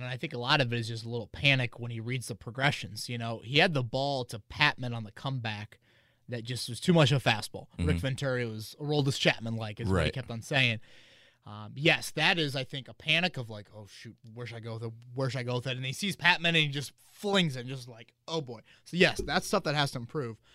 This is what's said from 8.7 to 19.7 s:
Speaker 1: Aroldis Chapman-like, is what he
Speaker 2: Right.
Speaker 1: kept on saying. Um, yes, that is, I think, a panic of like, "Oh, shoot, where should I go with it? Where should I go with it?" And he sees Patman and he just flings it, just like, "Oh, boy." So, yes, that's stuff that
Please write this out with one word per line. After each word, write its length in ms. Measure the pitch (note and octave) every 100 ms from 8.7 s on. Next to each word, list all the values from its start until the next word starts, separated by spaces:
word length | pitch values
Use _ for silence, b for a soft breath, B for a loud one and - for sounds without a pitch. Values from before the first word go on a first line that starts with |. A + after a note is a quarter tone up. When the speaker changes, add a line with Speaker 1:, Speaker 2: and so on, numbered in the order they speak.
| -
Speaker 1:
Aroldis 380 | D3 D3 C#3 -
Chapman-like, 640 | E3 B2 A2+ A2+ A2 G#2+
is 80 | A2
what 80 | F#2
he 60 |
Speaker 2:
Right. 80 | D2+
Speaker 1:
kept 180 | C3+ -
on 100 | A#2
saying. 400 | - C#3+ B2 A2 b b b b b b
Um, 280 | G#2 G#2 G#2+
yes, 380 | B2+ D#3+ C3+ -
that 260 | D#3 E3 F3
is, 160 | D3
I 80 | C3+
think, 240 | C3 C#3+ A#2
a 80 |
panic 420 | - D#3+ D#3+ F3+ C3+
of 140 | A2
like, 160 | G#2+ G2+ G#2+
"Oh, 100 | G#2
shoot, 260 | - A#2 G#2 A#2
where 140 | A2+ A#2
should 100 | A#2
I 20 |
go 140 | A2+
with 100 | A2+
it? 80 | A#2 A2+ B2
Where 140 | B2 C3+
should 120 | B2+
I 20 |
go 140 | B2 B2
with 100 | C3
it?" 100 | B2+
And 80 |
he 80 | C3
sees 220 | C3 G3+
Patman 400 | - E3+ F3 E3+
and 100 | E3
he 40 | D3+
just 240 | C#3 A#2+ - -
flings 460 | - G3+ G3 E3 B2+
it, 100 | B2
just 220 | C3 B2
like, 240 | A2+ A#2+ _ -
"Oh, 120 | E3
boy." 200 | B2+ A2+ b b
So, 120 | - F3
yes, 240 | E3+ -
that's 240 | C3+ F3 -
stuff 160 | G3+
that 100 | D#3+